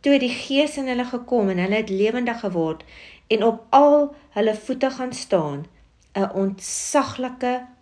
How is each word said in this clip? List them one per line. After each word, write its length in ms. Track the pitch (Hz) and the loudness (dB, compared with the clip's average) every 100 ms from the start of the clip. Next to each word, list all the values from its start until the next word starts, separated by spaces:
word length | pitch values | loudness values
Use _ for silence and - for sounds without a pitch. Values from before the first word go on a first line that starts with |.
Toe 100 | 285 | 4
het 100 | 277 | 4
die 120 | 247 | 2
Gees 440 | 247 - 277 294 285 | -4 -2 0 0 -2
in 120 | 262 | -4
hulle 140 | 247 247 | -4 -4
gekom, 420 | 247 247 247 196 | -6 -2 0 2
en 80 | 180 | 0
hulle 220 | 185 214 | 0 0
het 80 | 220 | -2
lewendig 500 | 190 208 240 240 233 | 0 0 0 -4 -4
geword, 440 | 208 175 160 160 - - - - _ | -4 -2 -2 -4 -12 -20 -20 -20 _
en 160 | 220 | 2
op 200 | 226 226 - | 2 0 4
al 460 | 269 285 294 285 285 _ - | 6 8 6 2 -4 _ -2
hulle 200 | 220 214 | -2 -2
voete 340 | - 254 262 | -6 -2 -2
gaan 220 | 262 254 | -2 -10
staan, 520 | 247 - 185 151 143 160 _ _ _ _ 196 | -10 -2 0 0 -6 -10 _ _ _ _ -4
'n 140 | 196 | -4
ontsaglike 1300 | 190 196 196 - - - 294 - - 254 254 247 247 247 - | 0 -2 -4 -10 -8 -2 -2 -2 -6 -8 -4 -4 -4 -8 -20